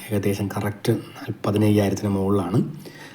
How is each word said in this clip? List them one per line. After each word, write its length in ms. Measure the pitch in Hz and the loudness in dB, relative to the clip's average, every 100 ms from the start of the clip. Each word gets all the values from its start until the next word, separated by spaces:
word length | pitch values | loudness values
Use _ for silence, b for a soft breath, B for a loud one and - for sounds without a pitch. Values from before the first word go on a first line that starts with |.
ഏകദേശം 440 | - 104 101 98 101 | -6 -2 -2 -2 -2
കറക്റ്റ് 460 | 104 101 - - 117 - B - - - | -2 -4 -2 0 -2 -2 B -10 -6 -2
പതിനയ്യായിരത്തിന് 640 | 104 107 104 98 95 104 | 2 6 6 4 0 0
മുകളിലാണ്. 500 | 98 95 98 87 113 - - B B B | 0 2 0 2 0 0 -6 B B B